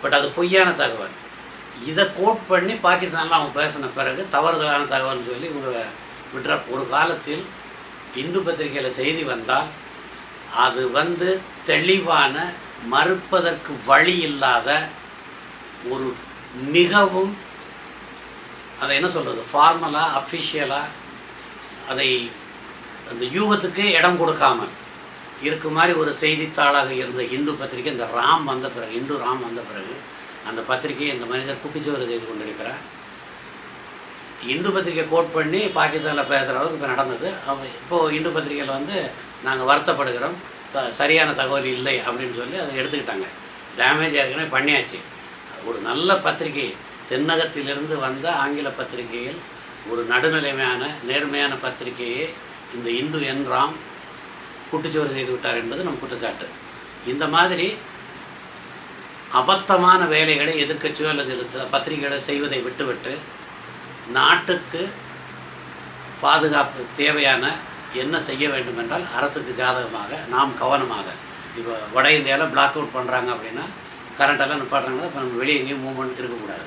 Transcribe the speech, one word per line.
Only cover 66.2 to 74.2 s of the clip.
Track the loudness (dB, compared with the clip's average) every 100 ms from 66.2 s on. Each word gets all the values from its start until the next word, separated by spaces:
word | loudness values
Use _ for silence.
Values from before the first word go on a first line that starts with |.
பாதுகாப்பு | 4 6 6 4 2 -2 -10 0
தேவையான | 2 4 4 4 2 -2 -8 -14 -10
என்ன | -4 -2 0
செய்ய | -2 0 0
வேண்டும் | 0 -2 -4
என்றால், | -2 -2 -2 0
அரசுக்கு | 0 -2 -6
ஜாதகமாக | 0 0 0 -2 -6 -6 -8 -2
நாம் | 2 2 2
கவனமாக, | 2 2 2 -4 -6 -10 -12 -14 -12 -8
இப்போ | -6 -6 -2
வட | 4 6
இந்தியால | 6 4 2 2
பிளாக் | 4 4 2
அவுட் | -4
பண்றாங்க | -4 0 0 0
அப்படின்னா, | -4 -6 -8 -8 -12 -14 -16 -14
கரண்ட் | 2